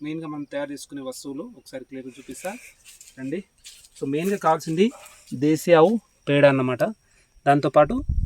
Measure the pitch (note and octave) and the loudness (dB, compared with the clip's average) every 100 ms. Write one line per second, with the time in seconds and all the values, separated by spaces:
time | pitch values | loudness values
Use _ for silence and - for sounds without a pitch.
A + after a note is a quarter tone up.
0 | D3+ D#3+ D#3+ D3+ C#3+ C#3+ C#3+ C#3 - C#3+ | -12 -10 -10 -12 -10 -10 -10 -12 -14 -14
1 | C3 B2+ C#3+ C#3 A3+ G#3+ - C3 B2 C3 | -12 -12 -12 -12 -14 -18 -18 -18 -14 -16
2 | B2+ B2 C3 C3 F#3 A#3 - _ - - | -16 -18 -18 -14 -12 -14 -16 _ -20 -20
3 | - - C3 E3+ - _ - - _ _ | -20 -14 -10 -10 -12 _ -20 -20 _ _
4 | C#3 C#3+ F#3 G3+ E3 D#3+ D#3 D#3+ A3 - | -6 -4 -2 -2 0 0 0 0 0 0
5 | - - _ C3 D3 D#3 - E3 E3 A3+ | -16 -20 _ -2 0 0 4 6 6 4
6 | - _ - C#3+ C#3+ C3+ B2+ B2 E3 A3 | -6 _ -2 4 6 4 0 -2 -2 -4
7 | _ _ _ _ - C#3+ D3+ D3+ D3+ B3+ | _ _ _ _ 2 2 4 4 4 2
8 | C#4+ - | -2 -2